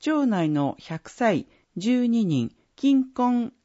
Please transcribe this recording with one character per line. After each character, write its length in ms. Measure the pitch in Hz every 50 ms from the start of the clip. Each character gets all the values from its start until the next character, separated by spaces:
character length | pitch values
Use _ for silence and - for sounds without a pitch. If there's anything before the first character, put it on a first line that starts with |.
町 260 | - 302 311 302 285
内 220 | 254 214 185 165 156
の 260 | 151 143 143 135 - -
百 300 | - - 165 160 - -
歳 360 | - - 240 226 190 131 - - _ _ _ _ -
十 300 | 180 175 226 254 254 247
二 180 | 240 233 233 220
人、 260 | 180 151 131 117 - - _ _ _ _
金 280 | - - 277 277 269 262
婚 480 | 262 - - 247 247 247 240 233 - - _